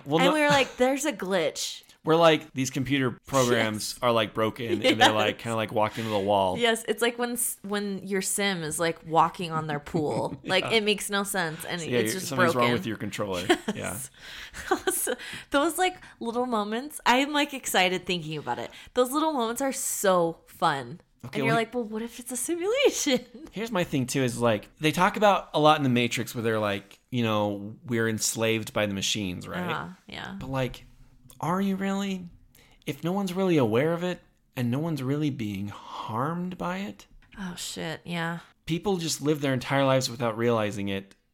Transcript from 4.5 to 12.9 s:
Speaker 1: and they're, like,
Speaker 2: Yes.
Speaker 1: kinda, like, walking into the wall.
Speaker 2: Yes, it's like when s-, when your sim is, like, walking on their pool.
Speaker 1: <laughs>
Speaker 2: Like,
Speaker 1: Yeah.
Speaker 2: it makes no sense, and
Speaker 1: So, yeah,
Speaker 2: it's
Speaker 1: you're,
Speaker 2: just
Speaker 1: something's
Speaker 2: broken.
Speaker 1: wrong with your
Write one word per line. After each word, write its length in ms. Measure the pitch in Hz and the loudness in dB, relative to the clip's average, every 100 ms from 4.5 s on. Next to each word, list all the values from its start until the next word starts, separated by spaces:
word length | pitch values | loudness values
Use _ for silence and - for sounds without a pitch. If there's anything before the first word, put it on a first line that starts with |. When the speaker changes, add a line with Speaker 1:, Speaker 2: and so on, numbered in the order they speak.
| - 120 - | -2 -4 0
Speaker 1:
and 160 | - 110 | 2 6
they're, 120 | 233 | 6
like, 240 | 107 107 101 | 4 2 0
Speaker 2:
Yes. 60 | |
Speaker 1:
kinda, 140 | 117 113 | -2 -2
like, 160 | 110 | 0
walking 320 | 113 104 - | 2 0 0
into 80 | 110 | -2
the 80 | 104 | 0
wall. 360 | 98 101 95 90 | 2 4 4 2
Speaker 2:
Yes, 260 | 233 233 - | 0 0 -2
it's 160 | 214 | -2
like 160 | 240 240 | 0 -2
when 140 | 240 | -4
s-, 240 | 240 - - | -4 -4 -6
when 440 | 196 202 202 196 190 | -6 -4 -4 -6 -4
your 160 | 196 | -4
sim 400 | 190 - 202 185 | -2 -2 -2 -2
is, 160 | 156 151 | -4 -2
like, 200 | 170 - 160 | -2 -2 0
walking 440 | 160 165 - 170 | 4 4 2 -6
on 160 | 160 156 | -4 -4
their 140 | 147 | -6
pool. 560 | - 175 151 110 - - | -4 -2 0 -2 -4 -6
Speaker 1:
<laughs> 40 | |
Speaker 2:
Like, 180 | - 185 | -2 0
Speaker 1:
Yeah. 140 | - 226 | 2 0
Speaker 2:
it 60 | |
makes 260 | 208 202 - | 2 0 0
no 140 | 202 | -4
sense, 400 | 196 196 170 160 | -2 -2 -2 -6
and 160 | - 175 | -8 -6
Speaker 1:
So, 60 | 151 | -2
yeah, 100 | 120 | 0
Speaker 2:
it's 140 | 110 | 0
Speaker 1:
you're, 80 | 113 | -2
Speaker 2:
just 80 | 131 | -4
Speaker 1:
something's 240 | 139 170 | 2 2
Speaker 2:
broken. 160 | 127 120 | 4 2
Speaker 1:
wrong 20 | |
with 120 | 120 | 2
your 100 | 98 | -2